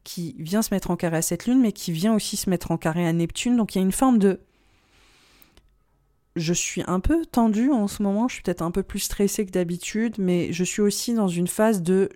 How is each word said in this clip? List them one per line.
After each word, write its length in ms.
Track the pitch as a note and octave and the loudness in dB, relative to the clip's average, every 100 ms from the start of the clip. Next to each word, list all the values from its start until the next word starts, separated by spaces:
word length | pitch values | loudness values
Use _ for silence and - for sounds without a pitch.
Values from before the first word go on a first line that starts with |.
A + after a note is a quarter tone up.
qui 320 | - F3+ E3 - | -14 -10 -10 -10
vient 240 | D#3+ G#3+ | -4 -2
se 100 | - | 0
mettre 200 | F#3+ - | -2 -2
en 40 | |
carré 220 | E3+ E3+ E3 | -2 0 0
à 40 | |
cette 240 | - F3 A#3 | -2 -4 0
lune, 140 | C4 | 2
mais 100 | A3+ | 2
qui 200 | - - | 0 -6
vient 220 | D#3+ G#3+ | 0 2
aussi 240 | G#3+ - G#3 | 2 0 -4
se 100 | F#3+ | 0
mettre 220 | F3 - | -2 0
en 80 | E3 | -2
carré 300 | E3 E3+ E3+ | 0 0 0
à 40 | |
Neptune. 460 | E3+ E3 - A#3+ A#3+ | 0 -2 -2 0 2
Donc, 160 | G3 | 2
il 60 | F#3+ | 0
y 20 | |
a 20 | |
une 80 | F#3+ | 0
forme 280 | - C4 A#3 | 2 4 6
de... 200 | G3 F3+ _ _ _ _ _ _ _ _ _ _ _ _ _ _ _ _ _ _ _ F3 | 4 2 _ _ _ _ _ _ _ _ _ _ _ _ _ _ _ _ _ _ _ -6
Je 160 | D#3+ | -2
suis 300 | F3 - F3+ - | -2 -4 -6 -2
un 140 | F#3 | 0
peu 240 | - E4 | 2 2
tendue 440 | D#4 A#3+ A3+ G#3 C4 | 2 2 2 4 2
en 200 | B3 G3+ | 2 0
ce 120 | - | -2
moment, 280 | G3+ G3+ B3 | -2 0 -2
je 60 | |
suis 80 | - | -4
peut-être 180 | F#3+ F3 | -6 -4
un 100 | E3 | -2
peu 120 | F#3+ | -4
plus 160 | F#3 G3+ | -4 -6
stressée 460 | - - G3 - | -4 0 0 0
que 60 | F#3+ | -2
d'habitude, 640 | F#3 F3 F3 - G#3+ A3+ G#3+ | -2 -2 -4 -4 -2 -2 0
mais 360 | F3+ F3 - | 0 2 0
je 100 | E3+ | -2
suis 180 | F3+ - | -2 2
aussi 320 | G#3 - - | 2 0 -2
dans 140 | A3+ F#3+ | 0 0
une 200 | E3+ F3 | 0 -2
phase 340 | - A3 G3 | 2 2 2
de... 260 | E3 F#3+ G3 | 2 2 2